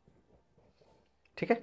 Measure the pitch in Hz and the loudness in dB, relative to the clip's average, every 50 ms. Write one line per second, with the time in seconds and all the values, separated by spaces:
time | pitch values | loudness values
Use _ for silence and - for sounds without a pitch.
0 | - - - - - - - - - - - - - - - - - - - - | -20 -20 -20 -20 -20 -20 -20 -20 -20 -20 -20 -20 -20 -20 -20 -20 -20 -20 -20 -20
1 | - - - - - - - - 170 - 233 233 | -20 -20 -20 -20 -20 -20 -6 -6 2 2 2 0